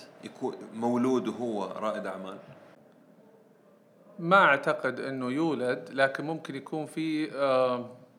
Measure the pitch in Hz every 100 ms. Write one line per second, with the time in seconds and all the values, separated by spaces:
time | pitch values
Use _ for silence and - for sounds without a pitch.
0 | - - 117 - 131 - 101 110 120 120
1 | 127 127 110 110 120 104 92 - 107 107
2 | 98 95 92 98 - - - - - -
3 | - - - - - _ _ _ _ -
4 | - - 170 196 175 139 - 151 135 120
5 | 135 135 123 135 165 135 123 139 - 131
6 | 135 135 147 160 - 135 139 160 147 160
7 | 160 151 156 135 139 131 127 123 120 -
8 | -